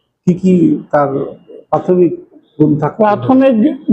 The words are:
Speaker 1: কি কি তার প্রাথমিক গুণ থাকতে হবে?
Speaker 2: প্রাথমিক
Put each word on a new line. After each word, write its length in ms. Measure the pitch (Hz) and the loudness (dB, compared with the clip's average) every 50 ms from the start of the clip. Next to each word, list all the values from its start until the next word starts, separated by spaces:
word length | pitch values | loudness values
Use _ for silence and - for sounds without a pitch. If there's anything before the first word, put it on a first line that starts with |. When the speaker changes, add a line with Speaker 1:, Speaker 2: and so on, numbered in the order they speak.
| _ _ _ _ _ | _ _ _ _ _
Speaker 1:
কি 80 | - 180 | -2 -2
কি 480 | - - 185 185 180 160 151 151 - - - | 0 0 0 2 2 2 0 0 -2 -6 -4
তার 180 | - 147 143 139 135 139 139 - - - _ _ - - - _ | -2 -2 0 0 -2 -6 -6 -8 -10 -18 _ _ -20 -20 -10 _
প্রাথমিক 420 | - 156 - - 180 180 180 160 - - - _ _ - _ _ _ - | -6 -4 -2 0 0 2 2 0 -2 -6 -14 _ _ -20 _ _ _ 0
গুণ 200 | 151 151 147 147 | 0 2 2 0
থাকতে 260 | 151 147 - - 220 | -2 -4 -2 0 0
হবে? 120 | 208 208 | 0 0
Speaker 2:
প্রাথমিক 400 | 208 - - 262 262 269 269 254 220 208 311 - - - - | -2 0 0 2 2 2 2 2 2 0 0 -2 -4 -2 2